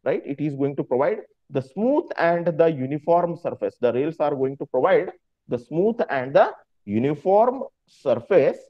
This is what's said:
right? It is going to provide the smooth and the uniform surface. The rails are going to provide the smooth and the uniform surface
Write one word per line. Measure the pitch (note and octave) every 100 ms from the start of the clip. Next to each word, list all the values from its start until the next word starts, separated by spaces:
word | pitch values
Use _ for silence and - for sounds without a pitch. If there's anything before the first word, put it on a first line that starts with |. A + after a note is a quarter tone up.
right? | B2+ F3+
It | - C#3+
is | D3
going | C3+ C#3 C#3+
to |
provide | D3 B2+ D#3 A3 - _ _
the | C3+
smooth | - - A#3+ D4 - -
and | E3+ F3 E3+
the | D#3+ E3
uniform | D3+ C3 D3 E3+ E3+ F3 E3
surface. | - A2+ G2 _
The | A#2+
rails | B2 D3+ D#3+
are | D3 C#3+
going | C3+ C#3
to | D3
provide | B2+ D#3+ E3+ F#3 - _ _ -
the | B2
smooth | - D#3 G#3 A#3 -
and | C3+ B2+
the | D#3+ C4 - _ _
uniform | - G#2 C3+ D3+ F3+ G3+ A#3 C4 - _ _
surface | _ C#3 A#2+ - F3+ D3 -